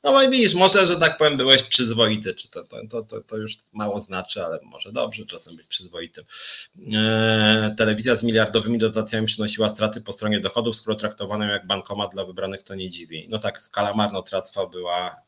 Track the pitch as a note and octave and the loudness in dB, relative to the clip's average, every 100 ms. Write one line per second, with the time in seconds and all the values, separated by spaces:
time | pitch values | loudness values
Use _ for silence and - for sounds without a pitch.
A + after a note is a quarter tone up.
0 | C#4 C4+ C4+ C4 G#3+ F3 F#3 G3 F3+ E3+ | 6 6 6 6 6 6 6 8 6 6
1 | D#3+ - D3+ C#3 C3 C3 - - A#2+ A2+ | 4 4 2 2 6 6 6 2 2 2
2 | A2 G#2+ G#2 - - - - - G#2+ A#2 | 2 0 -6 -10 -12 -14 -16 -18 -12 -12
3 | G#2+ G#2+ - A2 G#2+ - _ G#2+ G#2 G2+ | -10 -16 -12 -10 -10 -12 _ -8 -6 -6
4 | - F#2 - G#2+ E2+ D#2+ - - - A#2+ | -6 -10 -6 -6 -6 -8 -12 -18 -10 -6
5 | A2+ G#2+ - - D#2+ E2 _ - F#2 F2 | -6 -8 -16 -16 -16 -20 _ -6 -4 -14
6 | E2+ - - - - - - - - G#2+ | -14 -16 -14 -8 -8 -8 -12 -16 -4 0
7 | A2 A2 A2 A2 G#2+ A2 G#2+ G#2+ A2 G#2+ | 2 2 2 4 4 4 0 0 0 2
8 | A#2+ A#2 A#2 A2 G#2+ A2+ G#2 A#2 A2 A2 | 0 0 2 2 2 0 0 0 0 -2
9 | G#2+ A2 A2 - G#2+ G#2+ G#2 G#2+ G#2+ A2 | -4 -2 -2 -2 -2 0 -2 0 -4 -4
10 | - - G#2+ G#2 F#2 A#2+ A#2 G#2+ A2 G#2+ | -12 -8 -2 -2 -2 -4 0 0 0 -4
11 | G#2+ - G2 G#2+ G#2 G2+ F#2 G2+ - G2+ | -4 -8 -8 -4 -2 -4 -4 -6 -4 -6
12 | G2+ G2+ F#2 F2+ F#2+ F#2+ - G2 F#2 E2+ | -6 -6 -10 -8 -8 -8 -12 -12 -10 -10
13 | D#2+ D#2+ - G#2+ G#2+ - - - G#2 G#2+ | -12 -16 -8 -6 -6 -8 -10 -4 -2 0
14 | G2+ G2 F#2 F#2+ - G2+ F#2 F2+ F2 F2 | -2 -4 -6 -6 -6 -6 -6 -8 -6 -6
15 | F2+ - | -6 -12